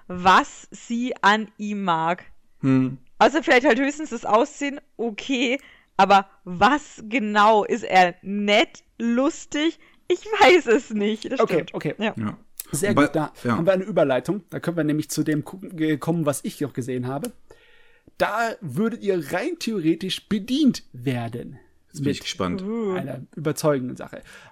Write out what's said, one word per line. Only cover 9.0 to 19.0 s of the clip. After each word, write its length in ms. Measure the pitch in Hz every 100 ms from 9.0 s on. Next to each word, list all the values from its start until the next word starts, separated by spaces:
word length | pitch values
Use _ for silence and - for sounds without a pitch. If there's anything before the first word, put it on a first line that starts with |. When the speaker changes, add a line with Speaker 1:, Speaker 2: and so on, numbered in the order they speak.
| 233 233 277 - - 294 320 - _ _ -
Speaker 1:
Ich 160 | 359
weiß 420 | 415 427 - 349 349
es 200 | 311 -
nicht. 400 | 214 202 220 -
Das 100 | 254
Speaker 3:
Okay, 140 | 226 170
Speaker 1:
stimmt. 180 | 170
Speaker 3:
okay. 200 | 190 151 -
Speaker 1:
Ja. 160 | 214 -
Speaker 2:
Ja. 220 | 107 - - - -
Speaker 3:
Sehr 200 | 147 202
Speaker 2:
Wobei, 140 | 120 147
Speaker 3:
gut, 100 | 160
da 160 | 147 -
Speaker 2:
ja. 120 | 123 113
Speaker 3:
haben 100 | 170
wir 80 |
eine 100 | 185
Überleitung. 580 | 190 180 143 127 127 202 -
Da 100 | 139
können 200 | - 170
wir 60 |
nämlich 260 | 151 151 -
zu 120 | -
dem 200 | 151 151
gucken, 320 | - 190 208 170
ge-, 220 | 156 147
kommen, 260 | - 170
was 160 | 156 -
ich 160 | 226 -
noch 100 | 143
gesehen 340 | - 117 127 123
habe. 260 | 143 226 - - - _ - _ _ _ -
Da 380 | 175 214 226 -
würdet 400 | 160 135 226 226